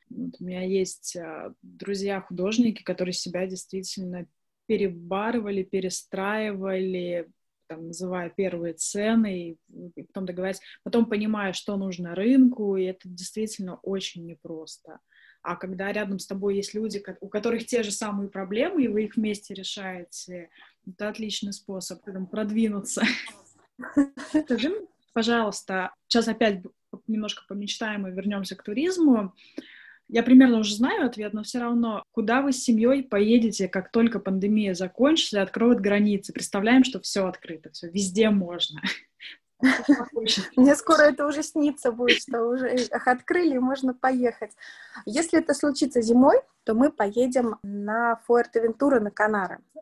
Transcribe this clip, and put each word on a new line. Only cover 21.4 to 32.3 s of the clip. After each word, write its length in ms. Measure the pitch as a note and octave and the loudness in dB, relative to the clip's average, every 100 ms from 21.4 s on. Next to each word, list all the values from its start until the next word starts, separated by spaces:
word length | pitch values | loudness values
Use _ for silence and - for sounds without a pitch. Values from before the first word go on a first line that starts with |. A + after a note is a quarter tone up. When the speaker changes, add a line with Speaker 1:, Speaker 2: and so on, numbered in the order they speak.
| G3+ | -8
Speaker 1:
способ, 500 | G3 - F#3+ - F#3 | -10 -12 -10 -10 -12
там, 220 | - F#3+ F#3 | -12 -10 -8
продвинуться. 760 | G#3 G#3 G#3+ A3 G3+ - - B3 B3 - - _ _ _ - | -6 -2 0 0 -2 -6 0 0 0 -8 -18 _ _ _ -18
<laughs> 680 | B3 D4 C#4 - - D4+ | -2 0 0 -2 -4 -2
Скажи 240 | D4+ A3+ C#4+ | 0 -2 -2
мне, 160 | G#4 F#4 _ _ | -4 -10 _ _
пожалуйста, 840 | A#3 A3+ A#3 G#3+ - - F#3+ F#3 - - | -2 0 2 0 -4 -6 -6 -6 -10 -2
сейчас 200 | A#3 A3+ | 0 0
опять 340 | A3 A3+ F#3+ | 2 2 0
б-, 80 | F#3 - _ G3+ - | -6 -20 _ -12 -6
немножко 380 | G#3+ G#3 - - | -4 -4 -8 -12
помечтаем 580 | G3+ G3+ - A3 G#3 F#3+ | -10 -8 -6 -6 -4 -6
и 40 | |
вернёмся 460 | F#3 G3 G3+ F#3 F#3 | -6 -4 -4 -4 -8
к 60 | |
туризму. 680 | - G#3 F4 F4+ D4+ A3+ F#3+ - _ - - - - - - | -6 -2 -2 4 6 4 2 -8 _ -18 -18 -20 -20 -20 -2
Я 120 | A3+ | 0
примерно 340 | A#3 C4 C4 A3+ | 10 10 10 6
уже 160 | G#3 | 2
знаю 320 | G#3 C4+ G#4+ B3+ | 0 0 2 0
ответ, 260 | G#3+ G#3 | -2 -6
но 100 | G#3+ | -6
всё 160 | G#3+ B3 | -6 -4
равно, 420 | A#3+ A#3+ A#3 G3+ - | 0 0 0 -2 -6
куда 320 | - G#3+ | -4 0